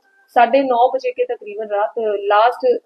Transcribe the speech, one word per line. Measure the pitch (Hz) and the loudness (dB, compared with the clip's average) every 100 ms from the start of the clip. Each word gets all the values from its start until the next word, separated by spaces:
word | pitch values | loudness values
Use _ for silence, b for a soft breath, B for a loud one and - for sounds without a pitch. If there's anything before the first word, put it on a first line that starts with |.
| _ _ _ | _ _ _
ਸਾਢੇ | 247 233 269 | 2 4 4
ਨੌ | 269 233 254 | 2 2 2
ਵਜੇ | 262 254 | 0 -4
ਕੇ | 247 | -4
ਤਕਰੀਬਨ | 247 - 208 208 214 | -4 -6 -10 -10 -6
ਰਾਤ, | 202 220 233 | -4 -4 -4
ਅਹ, | |
ਲਾਸਟ, | 214 202 202 208 240 240 254 240 | -4 -2 0 2 2 2 0 -2